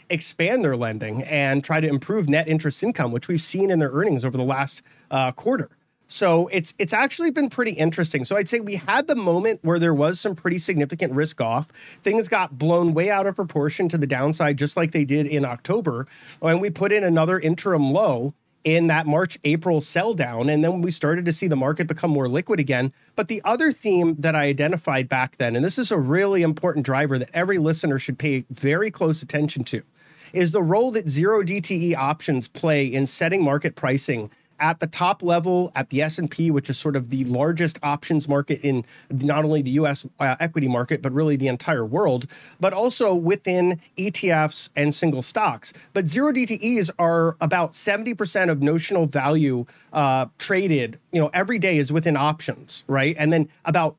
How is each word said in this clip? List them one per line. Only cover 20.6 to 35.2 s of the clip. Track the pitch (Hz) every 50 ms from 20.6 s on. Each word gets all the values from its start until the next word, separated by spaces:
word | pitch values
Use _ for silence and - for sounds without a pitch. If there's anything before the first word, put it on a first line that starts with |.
| 156
then | 165 185 180 170
we | 180
started | 160 - - 147 165 175 175
to | 170 160
see | - 196
the | 180 151
market | 135 131 139 156 - 175
become | 160 165 160 - 170
more | 151 139 135 123
liquid | 123 156 185 - 220 175
again. | 147 131 135 123 127 135 - _ _ _ _
But | - 202 -
the | 226 202 -
other | 196 226 247 330 311 247
theme | - - 214 190 175 175 165 165 151
that | 147 165 156
I | 156 143
identified | 143 139 135 143 156 185 165 - - 139 135 127 127
back | 139 131 127 127 -
then, | - 127 117 113
and | 120 143
this | 185 180 -
is | 247 - 214
a |
really | 170 135 127 147 180 196 202 196 185 170
important | 160 156 - - 180 143 147 131
driver | 131 131 131 151 143 135 127
that | 123 - -
every | 165 175 185 202 180
listener | 151 156 160 160 - 156 139 135
should | - - 131 -
pay | - 156 139 131 120 -
very | 131 - - 139 151 175 214 220
close | - - 185 160 156 156 -
attention | - - 147 151 147 - 143 120
to, | - - 113 - _ _ _ _ - - - - - -
is | 180 180 165
the | 160 208 180
role | 156 180 214 240 262
that | 226 220 190 156
zero | 135 143 170 202 220 214 196
D | 170 196 202
T | 165 - 190 170 170 175 165
E |
options | 135 135 139 156 160 - - 147 127 117 -
play | - - - 165 151 143 139
in | 131 123 135 139
setting | 131 - - 170 165 180 196 170
market | 143 139 147 - 160 -
pricing | - - 135 131 139 - - 135 117 107 104 - _ _ _ _ -
at | 151 156 165 -
the | 175 160
top | - - 180 180 202 -